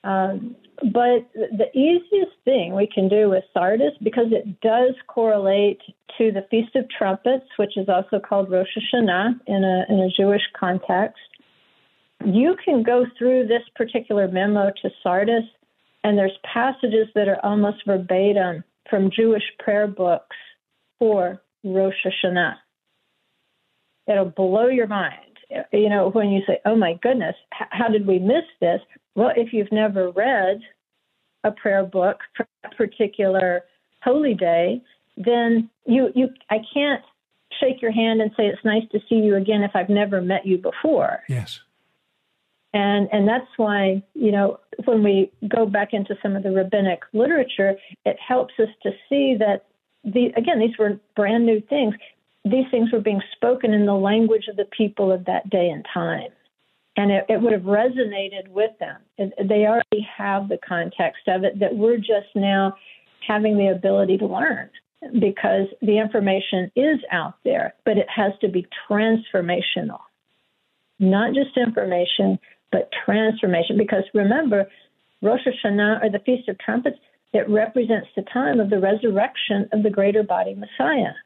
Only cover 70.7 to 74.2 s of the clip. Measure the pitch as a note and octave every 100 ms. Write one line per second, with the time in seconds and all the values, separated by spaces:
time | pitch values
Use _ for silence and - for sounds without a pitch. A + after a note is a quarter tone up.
70.7 | _ _ _ F#3+ G3 A#3 C4 C4+ C4 A#3+
71.7 | A3+ G3 F3 F3 - G3 F#3+ _ _ _
72.7 | G#3 - - - G#3 A3 A3 G3 E3+ E3+
73.7 | G#3 G#3 G3 G3 G#3+